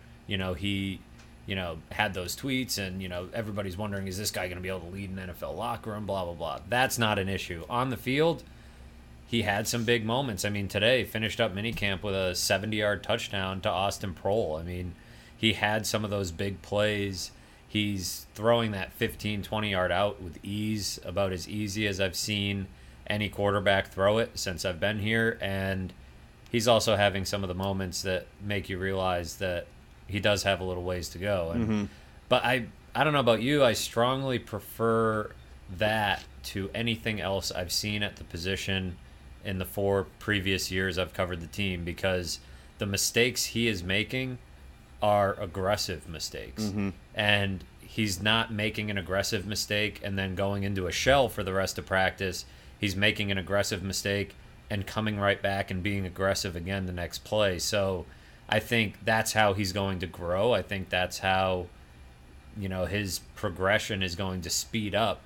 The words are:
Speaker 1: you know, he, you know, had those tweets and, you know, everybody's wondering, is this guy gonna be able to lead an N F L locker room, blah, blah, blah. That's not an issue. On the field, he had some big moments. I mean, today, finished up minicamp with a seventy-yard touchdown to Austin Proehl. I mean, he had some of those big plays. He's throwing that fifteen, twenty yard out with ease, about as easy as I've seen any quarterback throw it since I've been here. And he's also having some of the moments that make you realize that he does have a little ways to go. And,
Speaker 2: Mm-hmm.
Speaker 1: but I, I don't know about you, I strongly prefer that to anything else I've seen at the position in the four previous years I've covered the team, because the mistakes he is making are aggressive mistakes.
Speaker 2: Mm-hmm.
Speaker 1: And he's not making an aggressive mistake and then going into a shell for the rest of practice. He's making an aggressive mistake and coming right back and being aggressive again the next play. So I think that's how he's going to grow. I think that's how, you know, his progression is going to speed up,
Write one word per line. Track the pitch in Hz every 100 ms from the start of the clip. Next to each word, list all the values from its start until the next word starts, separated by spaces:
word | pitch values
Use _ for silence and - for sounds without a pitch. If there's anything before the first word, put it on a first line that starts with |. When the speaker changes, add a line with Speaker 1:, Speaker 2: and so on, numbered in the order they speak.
| - - -
Speaker 1:
you | 104
know, | 92
he, | 87 98 98 98 92 - - - -
you | -
know, | 98 87 80 80
had | - 107
those | 92 90
tweets | - 120 131 123 -
and, | 95 92
you | 95
know, | 90 92
everybody's | - 110 104 98 90
wondering, | 107 98 95
is | 92
this | 101
guy | 104 92
gonna | 87
be | 92
able | 95
to | 85
lead | 95 98
an | 95
N | 92
F | 87
L | 80
locker | 78 117 113 -
room, | 104 104
blah, | 98
blah, | 87
blah. | 85 82 67 82
That's | 120 127 -
not | 110 104
an | 95
issue. | 95 - 87 82
On | 120 131
the | 117
field, | 123 135 160 147 - - - - - - - - -
he | 117
had | 104 101 110
some | 120
big | 113 120 110
moments. | 120 139 98 104
I |
mean, | 101 95
today, | 104 107 127
finished | 104 110 110 -
up | 113
minicamp | 92 113 113 101 95
with | 104
a | 95 92
seventy-yard | 87 - 98 104 107 104 101
touchdown | - 117 - 101 95 95
to | 107
Austin | 90 98 - 101
Proehl. | 82 98 107 87 78
I |
mean, | 85 90 92 - - - - -
he | 110
had | 98 104 110 107
some | 110
of | 107
those | 101 95
big | 82 101 95
plays. | - 104 107 104 101 92 - - - - -
He's | 107 104 101 90 - -
throwing | - 110 117 113
that | 101 92
fifteen, | - 113 - 107 104
twenty | 90 107 107
yard | 95 90
out | 87 104 101
with | 92 -
ease, | 98 104 107 107 95 -
about | - 90 98
as | 92 85
easy | 104 104 95 107
as | 92
I've | 95 87
seen | - 104 101 98 95 - - - -
any | 104 104
quarterback | - 101 98 98 98 95
throw | - 98 107
it | 117 -
since | - 85
I've | 98 85
been | 101 107
here. | 104 113 113 117
And | 98 98 95 95 92 - - - - - -
he's | 120 113
also | 113 107 101
having | 101 98
some | 95 104
of | 98
the |
moments | 90 98 98 92 87
that | 98 92 - -
make | 101 101 90
you | 92
realize | 95 95 92 90 82 -
that | 95 87 - - - - -
he | 104
does | 104 101
have | 98 92
a |
little | 92 90
ways | 90 90 87
to | 85
go. | 101 98 82
And, | 113
Speaker 2:
Mm-hmm. | 110 107 101 - - - -
Speaker 1:
but | 123
I, | 113 127 110 - -
I | 117
don't | 147
know | 147
about | 120 113
you, | 120 147
I | 127
strongly | 104 - - 120 135 135 123
prefer | - 104 - - 113 113 113 110 104 - - - - 90
that | 107 110 104 90 - -
to | - 101 95
anything | - 117 113 113 107
else | 87 98 85
I've | - 90
seen | - 107 104
at | 104 -
the |
position | - 87 87 95 - 95 92 87 - - - - 101
in | 95
the |
four | 92 - 98 98 92 -
previous | - 104 95 92 -
years | 92 95 87
I've | 87
covered | - 92 90
the | 85
team, | - 101 90
because | 87 - 95 92 85 - - - - -
the | 104
mistakes | 98 - - 120 101 -
he | 113 117
is | 98
making | 87 95 107 131 131 127 - - - - - -
are | 107 104 98 101
aggressive | 101 95 95 104 - 85 78
mistakes. | 76 - 69 55 -
Speaker 2:
Mm-hmm. | 107 101 98 92 -
Speaker 1:
And | - 104 104 98 95 - -
he's | - - 110 87
not | 104 113 113
making | 107 107 107 107
an | 101
aggressive | 85 92 98 110 92
mistake | 104 - 104 104 101
and | 101 98
then | 95
going | 92 98 101
into | 98 98 90
a |
shell | - - 143 123
for | -
the | 95
rest | 95 95 -
of | 90
practice. | 95 95 - 95 87 - - - -
He's | 104
making | 95 104 110 101
an | 98
aggressive | 82 101 98 101
mistake | 95 92 101 101 101 - - - -
and | 104 98
coming | - 110 104
right | 101 101
back | 98 98 98
and | 95
being | 92 101 95
aggressive | 90 95 98 101 87
again | 85 98 95
the |
next | 90 85 -
play. | - 107 101 87
So | - 104 95 92 - - - - -
I | 110
think | - 117 107 -
that's | 101 110 113
how | 110 107
he's | 98 98
going | 92 98 92
to | 90
grow. | 85 87 90 113
I | 113
think | 90 98 92
that's | 90 92 -
how, | 95 95 95 92 87 - - - - - - - - 107
you | 95
know, | 92 87
his | 101 101 92 - -
progression | 104 80 95 104 - 101
is | 95
going | 87 95 92
to | 85
speed | - - 113 104
up, | 98 110 92